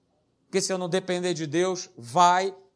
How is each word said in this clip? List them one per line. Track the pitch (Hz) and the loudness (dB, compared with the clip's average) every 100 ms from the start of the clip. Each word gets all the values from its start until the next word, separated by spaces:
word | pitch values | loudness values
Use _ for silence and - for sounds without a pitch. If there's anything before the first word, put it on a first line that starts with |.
| _ _ _ _ | _ _ _ _
Porque | _ 190 | _ -4
se | 185 | -2
eu | 185 | -2
não | 180 | -2
depender | 185 185 180 180 | -2 -2 -2 -2
de | 160 156 | -4 -4
Deus, | 165 185 180 - - | -2 -2 -2 -10 -16
vai | 117 147 175 180 190 - - | -4 4 6 6 0 -6 -16